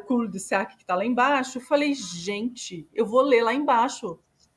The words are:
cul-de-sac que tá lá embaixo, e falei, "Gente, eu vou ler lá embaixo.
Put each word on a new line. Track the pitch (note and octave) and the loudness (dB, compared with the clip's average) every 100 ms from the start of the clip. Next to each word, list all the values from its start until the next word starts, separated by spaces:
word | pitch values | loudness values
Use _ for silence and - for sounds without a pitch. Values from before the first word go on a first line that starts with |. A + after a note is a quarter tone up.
| - | 0
cul-de-sac | B3 A3+ F#3 - G3 A3+ - | -2 -2 -6 -2 -2 -2 -8
que | - | -4
tá | F#3 | -2
lá | |
embaixo, | A3 B3 C4 C#4+ B3+ B3+ | 0 2 2 2 -2 -8
e | |
falei, | B3 D4 D4 | 0 2 2
"Gente, | C4+ F#3 F3 F3 G#3 A#3+ A#3+ - F3+ D3+ | -2 -6 -8 -6 -4 -6 -8 -12 -14 -6
eu | - | -4
vou | A3+ B3 | 2 2
ler | C#4 A#3+ | 4 4
lá | A#3 | 4
embaixo. | C4 D4 A#3+ B3+ - G3+ E3 _ _ _ | 0 2 2 2 -2 -10 -12 _ _ _